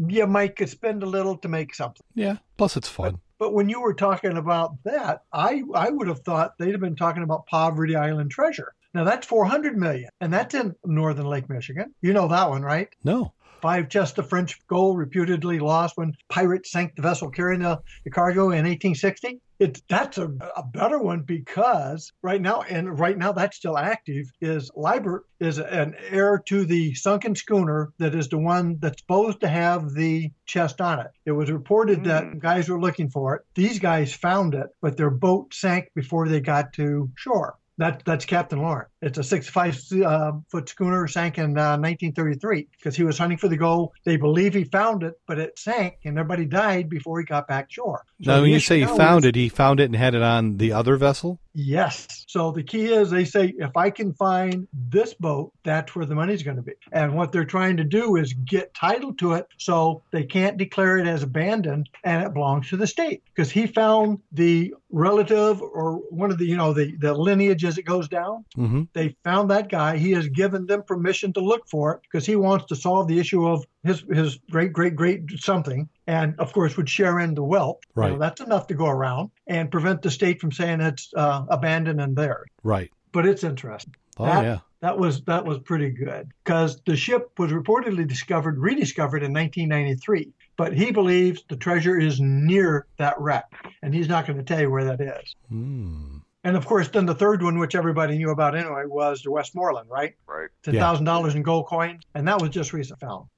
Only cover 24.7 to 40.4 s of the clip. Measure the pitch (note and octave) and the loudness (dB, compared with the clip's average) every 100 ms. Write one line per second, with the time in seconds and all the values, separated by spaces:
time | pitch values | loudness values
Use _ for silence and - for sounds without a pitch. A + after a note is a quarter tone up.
24.7 | - D#3 A#3+ G3+ F#3 _ - E3 D3 D3+ | -4 -2 0 -2 -6 _ -4 -4 -2 -4
25.7 | - D3+ - - F#3+ G3+ G3+ - G3 E3+ | -2 -2 -6 -4 2 4 2 0 0 2
26.7 | E3+ D#3 B2+ G3 G#3 A3+ G3 - G3+ D#3+ | 2 0 -2 -2 0 -2 -6 0 2 2
27.7 | D3+ D3+ - D#3 D#3+ C3+ D#3 E3 F3+ E3+ | -2 -4 -2 -2 -2 -2 -2 0 2 0
28.7 | D#3+ D#3 - - F#3+ A3+ G3+ D#3+ E3+ E3+ | -2 -4 -4 0 2 2 0 -2 2 2
29.7 | F3 D3+ D3 D#3+ D#3+ D#3 - - F3 D#3+ | 0 -2 -2 0 0 -4 -10 -6 -2 -2
30.7 | - F3 C#3 A2 _ D#3 D3 D3 D#3 B2+ | -2 -2 -2 -6 _ -4 -2 -2 -4 2
31.7 | G#3+ G#3+ F3 E3+ D#3+ D#3+ D#3 E3 F3+ E3 | 2 4 2 2 0 -2 -4 0 0 0
32.7 | F3 F3 - C#3+ C#3+ C3+ D3+ _ - G#3 | 0 -2 -2 -4 -2 -2 -4 _ 0 0
33.7 | G#3 F3 D#3+ C3+ - F3 F#3+ F3 C#3 - | 0 0 0 0 -2 0 2 0 -2 -6
34.7 | - D#3 - D3 B2+ F#3 F#3+ - - F#3+ | -4 -4 0 0 2 2 2 0 -4 0
35.7 | F3+ F3+ D#3 B2+ E3 D#3+ D3+ C#3+ C#3+ C3+ | 0 -2 -8 -4 -2 0 0 2 0 -2
36.7 | - D3 D3 C3 - C4 G#3 C#3 - _ | -4 -2 -2 -4 -8 -2 -2 -2 -10 _
37.7 | - E3 - E3+ D3+ - F3 E3+ C#3+ E3 | -2 -2 -2 -2 -2 0 -2 0 -2 -2
38.7 | C#3 - _ D3 D3 C3 E3 - - F3+ | -4 -8 _ -6 -4 -2 -2 0 0 0
39.7 | B2+ - F#3+ F3 D#3 D3+ D3+ | -2 -2 0 2 2 0 -4